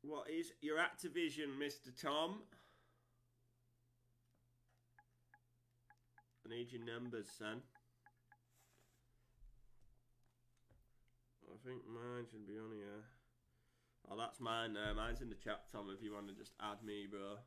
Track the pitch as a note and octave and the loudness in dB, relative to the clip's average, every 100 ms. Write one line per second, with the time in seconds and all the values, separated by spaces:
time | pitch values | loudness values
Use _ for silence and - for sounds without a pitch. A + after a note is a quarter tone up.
0 | C#3+ D3+ D3+ E3 E3+ - D3 D#3 E3+ - | -2 -2 2 2 2 0 4 8 8 6
1 | F3 D#3 D#3+ C#3+ C#3+ C3+ C#3+ C#3 B2+ B2 | 0 6 6 6 2 4 2 0 -10 0
2 | D3+ D3 E3 G#3 - - - - - _ | 4 6 4 2 -8 -18 -20 -20 -20 _
3 | _ _ _ _ _ _ _ _ _ _ | _ _ _ _ _ _ _ _ _ _
4 | _ _ _ _ _ _ _ _ _ - | _ _ _ _ _ _ _ _ _ -20
5 | - _ _ - _ _ _ _ _ - | -20 _ _ -20 _ _ _ _ _ -20
6 | _ - _ _ - A#2 A#2+ B2 A#2 A#2 | _ -20 _ _ -4 -2 0 -2 -2 0
7 | B2 A#2 G2+ - G#2+ A2+ C3 - _ _ | 0 -2 -4 -2 -2 -2 -6 -20 _ _
8 | - _ _ - _ - - - - _ | -20 _ _ -20 _ -20 -20 -20 -20 _
9 | _ - _ - - - - - - - | _ -20 _ -18 -18 -18 -20 -20 -20 -20
10 | _ _ - _ _ _ _ - - - | _ _ -20 _ _ _ _ -20 -20 -20
11 | - - _ _ - G#2+ B2+ B2+ - A2+ | -20 -20 _ _ -16 -10 -6 -6 -6 -6
12 | A#2+ B2 A#2 A2+ G2+ G#2+ A2 A2 G2+ G#2 | -2 -2 -4 -8 -6 -4 -4 -4 -4 -6
13 | A2+ - _ _ _ _ _ _ _ _ | -10 -18 _ _ _ _ _ _ _ _
14 | - G#2+ A#2 - A#2 A2+ A2+ G#2 G#2+ A2 | -8 -4 -4 0 2 4 2 2 2 2
15 | A2+ A2+ A#2+ G2 A2+ G#2 - G#2+ G2+ G2 | 2 0 -2 -4 -2 -2 -4 -6 -6 -4
16 | G#2+ G#2 G2+ G2 G#2 - G#2+ G#2 A2 G#2 | -4 -4 -6 -8 -12 -6 -4 -4 -4 -4
17 | G2+ G2+ G2 G#2 | -4 -6 -6 -8